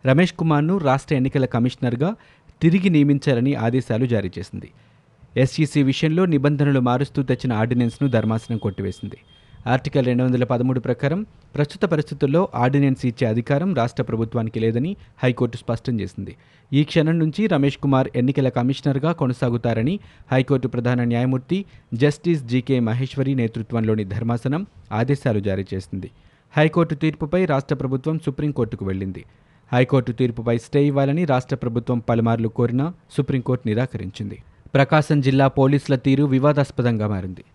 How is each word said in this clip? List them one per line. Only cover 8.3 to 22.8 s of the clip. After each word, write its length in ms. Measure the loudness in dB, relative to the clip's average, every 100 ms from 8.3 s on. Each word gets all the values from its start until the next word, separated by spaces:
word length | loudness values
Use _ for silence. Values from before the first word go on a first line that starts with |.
| -2 -4 -4
కొట్టివేసింది. 600 | -4 -4 -8 -8 -12 -14 _ _ _ -12 -2
ఆర్టికల్ 380 | -2 0 0
రెండు 180 | 2 2
వందల 200 | 2 0
పదమూడు 360 | 0 0 0 0
ప్రకారం 460 | -2 -2 -2 -2 -6 -16 _
ప్రస్తుత 300 | -4 -4 -2
పరిస్థితుల్లో 640 | 0 0 -2 -2 2 2 0
ఆర్డినెన్స్ 500 | 0 2 4 2 0
ఇచ్చే 220 | -4 -2 -2
అధికారం 460 | 0 0 -2 0
రాష్ట్ర 300 | 0 -2 -2
ప్రభుత్వానికి 560 | -4 -2 -2 -2 -4 0
లేదని 360 | 0 0 -4 -6 -16 -2
హైకోర్టు 340 | -2 0 -2 -4
స్పష్టం 420 | -6 -4 -4 -4
చేసింది. 360 | -6 -8 -12 -14 _ _ _
ఈ 100 | 0
క్షణం 360 | 2 2 2 2
నుంచి 280 | 0 0 0
రమేష్ 300 | 2 2 0
కుమార్ 300 | 0 2 2
ఎన్నికల 340 | 0 0 0 0
కమిషనర్గా 640 | 0 -2 -2 -2 0 -2
కొనసాగుతారని 880 | 0 -2 0 -2 0 -2 0 -2 -4 -10 -20 -2
హైకోర్టు 360 | 0 2 0 0
ప్రధాన 360 | -2 0 0
న్యాయమూర్తి 600 | 0 0 0 -2 -2 -6 -6 -20 _
జస్టిస్ 500 | 0 0 0 -2 -2
జీకే 360 | 0 -2 0
మహేశ్వరి 560 | 0